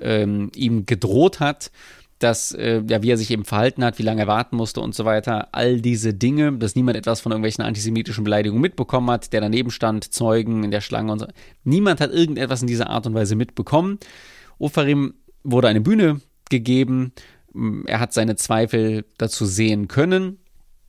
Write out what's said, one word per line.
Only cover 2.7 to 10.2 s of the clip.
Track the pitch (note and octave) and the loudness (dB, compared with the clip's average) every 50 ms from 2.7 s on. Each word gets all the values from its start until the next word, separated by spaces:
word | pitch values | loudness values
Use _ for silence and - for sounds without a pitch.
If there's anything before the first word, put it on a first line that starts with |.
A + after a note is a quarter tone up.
| A2+ A2+ G#2+ A2 | 0 0 0 0
ja, | A2+ G#2+ | 0 0
wie | G#2+ A#2+ | 2 2
er | B2 | 2
sich | A2+ A2 - | 2 0 -2
eben | A#2+ G#2+ G2+ | -2 -4 -4
verhalten | - - G#2 A2+ C3 - - B2 | -2 0 0 0 0 0 0 -2
hat, | A#2+ - - | -2 0 0
wie | G#2+ | -2
lange | A2 A2 A2 | -2 0 0
er | G#2+ G2+ | 0 0
warten | G#2+ A2+ A#2+ - - | 0 0 0 -2 -2
musste | A#2 A2+ G#2+ - A#2 | -4 -4 -4 -4 -6
und | A2 A2+ G#2 | -6 -6 -6
so | - A2 | -2 0
weiter. | A2 A2 G#2+ G#2 B2 A2+ G#2+ - - | 0 0 0 0 -2 -4 -4 -4 -6
All | - - A#2+ B2 B2+ A#2+ | -4 -2 0 0 0 2
diese | A2+ B2 A#2+ G#2+ A2 A2+ G#2 | 0 0 0 0 0 -2 -2
Dinge, | F#2+ A#2 B2 C#3+ D3+ D3+ D3 | 0 0 2 2 2 2 0
dass | C#3 A#2 A2+ G2+ - | 0 -2 -4 -2 0
niemand | C3 B2+ B2 A#2 | 2 2 2 0
etwas | A2 G#2 A#2 A2+ - | -2 -2 -4 -4 -2
von | - A#2 | -2 -4
irgendwelchen | A2 A2 A2 A2 G#2+ - A2 | -2 0 -2 -2 -2 -2 -4
antisemitischen | A2+ A2 G#2+ G#2 A2+ A2+ A2+ A2 - A2 G#2+ | -4 -4 -2 -2 -2 -2 -2 -4 -4 -6 -4
Beleidigungen | G#2+ G#2 G#2+ G#2 G#2 G#2 G#2 A#2 | 0 0 2 2 2 2 2 2
mitbekommen | D3 - - - B2 - - B2+ B2 B2 | 0 0 0 -4 -4 -2 -2 0 0 0
hat, | A#2+ A2+ - - | 0 -2 -2 -2
der | - A2 | -2 -2
daneben | G#2+ G#2 A2 B2 B2 A#2+ | 0 0 0 0 0 -2
stand, | - - - A2+ G#2+ G#2+ - - | -4 -2 -2 -2 -2 -2 -6 -8
Zeugen | - - | -4 -2